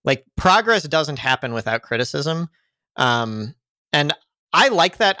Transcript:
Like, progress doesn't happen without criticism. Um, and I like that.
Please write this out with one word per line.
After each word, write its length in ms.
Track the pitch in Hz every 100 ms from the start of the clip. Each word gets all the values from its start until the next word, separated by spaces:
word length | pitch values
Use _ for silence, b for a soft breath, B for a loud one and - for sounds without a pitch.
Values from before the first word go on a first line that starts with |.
Like, 220 | - 135 _ -
progress 480 | 185 196 226 220
doesn't 360 | 156 156 156 131
happen 340 | 131 131 127
without 280 | 117 110 113
criticism. 680 | - 117 123 147 143 165 165 _ _ _ _ -
Um, 580 | 127 120 117 110 107 - _ _ _
and 200 | 151 147 - _ _ _
I 160 | 165 269
like 300 | 202 175 -
that. 180 | 208 190